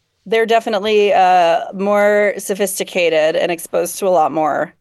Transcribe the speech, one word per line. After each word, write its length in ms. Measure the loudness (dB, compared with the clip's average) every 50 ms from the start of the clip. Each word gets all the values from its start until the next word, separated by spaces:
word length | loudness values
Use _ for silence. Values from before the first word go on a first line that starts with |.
| _ _ _ _ -8
they're 200 | -2 0 0 2
definitely, 640 | 2 2 0 0 -2 -4 -4 -2 0 2 2 2 2 4
uh, 580 | 4 4 4 4 4 4 4 2 0 -2 -6 -8
more 600 | -4 -2 0 2 2 2 2 2 2 2 0 -2
sophisticated 960 | -4 -6 -6 -4 -4 -4 -4 -4 -6 -8 -6 -2 -2 0 2 2 2 2 0 0
and 160 | -2 -2 -4
exposed 460 | -4 -6 -8 -6 -4 -4 -4 -4 -6 -4
to 80 | -2
a 20 | 0
lot 220 | 2 2 2 0
more 420 | 0 -2 -2 -2 -2 -4 -4 -6 -10 _